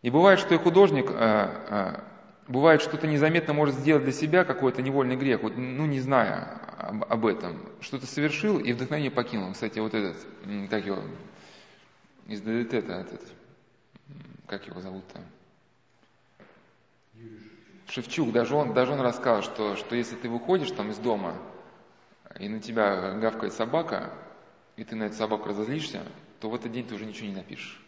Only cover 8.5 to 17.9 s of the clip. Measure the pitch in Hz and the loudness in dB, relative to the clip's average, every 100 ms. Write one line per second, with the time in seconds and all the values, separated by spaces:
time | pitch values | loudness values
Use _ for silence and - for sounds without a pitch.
8.5 | 185 110 120 127 151 139 123 120 110 95 | 0 0 -2 -2 -2 -2 -2 -2 -4 -6
9.5 | 95 110 110 110 110 98 82 - - 95 | -6 -6 -4 -2 -2 -2 -6 -16 -16 -10
10.5 | 104 98 107 98 95 101 - - - - | -8 -4 -4 -2 -6 -6 -14 -18 -20 -20
11.5 | - - - _ _ _ _ - 104 104 | -20 -20 -20 _ _ _ _ -12 -8 -4
12.5 | 113 113 120 92 90 92 - - - - | -2 0 -4 -4 -8 -10 -14 -18 -20 -20
13.5 | - _ _ _ - - - - - - | -20 _ _ _ -20 -20 -20 -20 -20 -12
14.5 | 98 - 87 92 95 92 - 87 - _ | -10 -10 -12 -10 -12 -14 -16 -18 -20 _
15.5 | _ _ _ _ _ _ _ _ _ - | _ _ _ _ _ _ _ _ _ -20
16.5 | - _ _ _ _ _ 110 113 107 - | -20 _ _ _ _ _ -20 -20 -18 -20
17.5 | - - - - | -20 -20 -20 -10